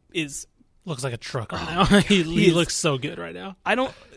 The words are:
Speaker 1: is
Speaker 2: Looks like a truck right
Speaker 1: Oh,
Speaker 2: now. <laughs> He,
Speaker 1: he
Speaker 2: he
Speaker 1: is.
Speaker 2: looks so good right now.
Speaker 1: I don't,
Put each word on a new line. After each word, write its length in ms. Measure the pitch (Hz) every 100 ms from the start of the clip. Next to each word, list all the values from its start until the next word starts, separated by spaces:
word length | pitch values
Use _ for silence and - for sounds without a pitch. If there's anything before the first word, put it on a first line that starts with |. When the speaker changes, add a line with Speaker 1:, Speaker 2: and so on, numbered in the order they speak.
| _
Speaker 1:
is 340 | 175 147 - - _ _ _
Speaker 2:
Looks 200 | 185 131
like 80 | 135
a 40 | 117
truck 340 | - 131 107
right 100 | -
Speaker 1:
Oh, 260 | 160 175 196
Speaker 2:
now. 100 | 202
<laughs> 0 |
He, 220 | - 202
Speaker 1:
he 160 | 160 208
Speaker 2:
he 60 | 175
Speaker 1:
is. 60 |
Speaker 2:
looks 200 | 165 165
so 240 | - 160 135
good 180 | 139 -
right 160 | 170
now. 220 | 175 190 190
Speaker 1:
I 120 | - 233
don't, 180 | 262 - -